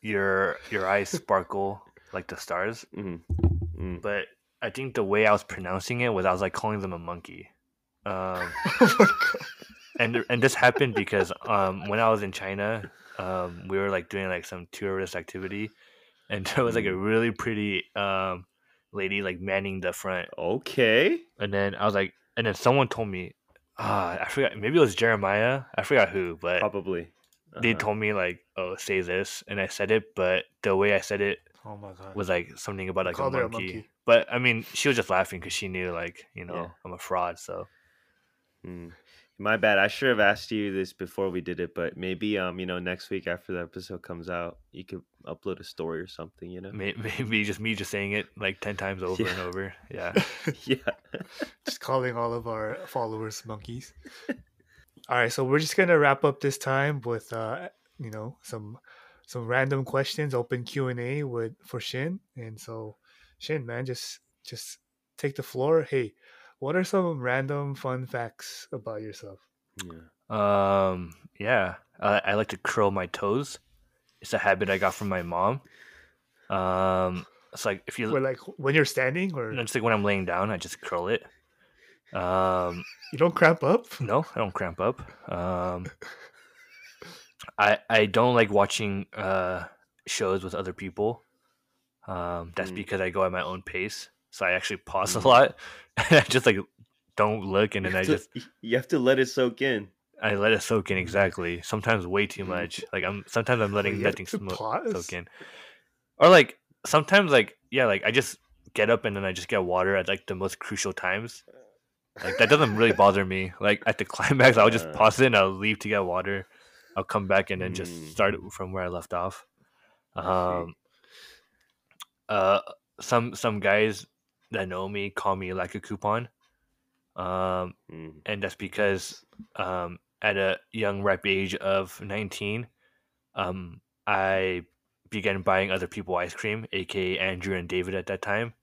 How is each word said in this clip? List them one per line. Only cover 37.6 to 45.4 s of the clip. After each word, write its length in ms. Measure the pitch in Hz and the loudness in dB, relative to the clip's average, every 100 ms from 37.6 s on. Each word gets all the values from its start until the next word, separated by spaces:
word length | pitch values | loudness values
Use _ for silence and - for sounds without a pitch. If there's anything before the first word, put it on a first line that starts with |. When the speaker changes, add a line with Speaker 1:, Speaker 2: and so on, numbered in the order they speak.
| 90 _ _ _ _ _ _ _ _ _ 90 | -12 _ _ _ _ _ _ _ _ _ -16
Speaker 3:
Mm. 260 | 90 85 82 _ - _ _ | -14 -16 -20 _ -20 _ _
My 180 | 101 110 | 0 2
bad. 220 | 107 101 | 4 4
I 80 | 101 | 4
should 200 | - 135 | 2 2
have 120 | 113 | 4
asked 300 | 101 104 - | 4 4 -2
you 220 | 110 104 | -4 -2
this 200 | 95 95 | -2 -4
before 380 | - 90 - 98 | -6 -10 -4 -4
we 100 | 90 | -4
did 200 | 85 87 | -6 -6
it, 140 | 87 | -6
but 220 | - 85 - | -4 -6 -4
maybe, 400 | 92 92 107 104 | -6 -4 -2 -2
um, 200 | 90 90 | -2 -4
you 80 | 92 | -6
know, 120 | 90 | -4
next 300 | 90 90 - | -4 -6 -6
week 160 | 95 87 | -8 -4
after 260 | 87 _ | -6 _
the 80 | 92 | -8
episode 420 | 85 - 90 90 | -8 -12 -12 -14
comes 260 | - 85 85 | -12 -12 -8
out, 300 | 87 85 - _ | -6 -6 -10 _
you 120 | - | -18
could 180 | 92 92 - _ - | -14 -14 -16 _ -14
upload 340 | 82 | -10